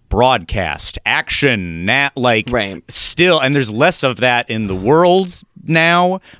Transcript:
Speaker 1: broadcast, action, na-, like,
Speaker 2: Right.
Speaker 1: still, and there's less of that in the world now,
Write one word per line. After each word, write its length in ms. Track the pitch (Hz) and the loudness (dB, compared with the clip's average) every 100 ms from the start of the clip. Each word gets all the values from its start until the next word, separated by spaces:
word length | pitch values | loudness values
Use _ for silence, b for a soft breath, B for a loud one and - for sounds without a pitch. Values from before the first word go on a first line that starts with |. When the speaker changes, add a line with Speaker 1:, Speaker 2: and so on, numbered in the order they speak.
| _ | _
Speaker 1:
broadcast, 880 | 104 127 120 82 104 82 78 - - - | 2 2 2 -2 -4 -4 -4 -8 -6 -2
action, 760 | 143 - - 139 113 87 82 | -2 -2 -2 0 0 -2 -4
na-, 240 | 92 131 143 - | -2 0 -2 0
like, 320 | 123 110 113 | 2 2 0
Speaker 2:
Right. 320 | 120 98 90 - | -2 -4 -8 -10
Speaker 1:
still, 480 | - - - 180 160 | -6 -6 0 2 2
and 160 | 131 | 2
there's 160 | 143 113 | 0 -2
less 320 | 107 165 - | 0 0 2
of 140 | 131 101 | -2 0
that 300 | 123 120 - | 0 0 -2
in 160 | 110 104 | -4 -4
the 80 | |
world 680 | 92 101 156 175 185 185 - - - | -2 2 4 4 2 0 -6 -14 -14
now, 560 | 156 160 165 175 180 185 B B | -2 0 2 2 2 -2 B B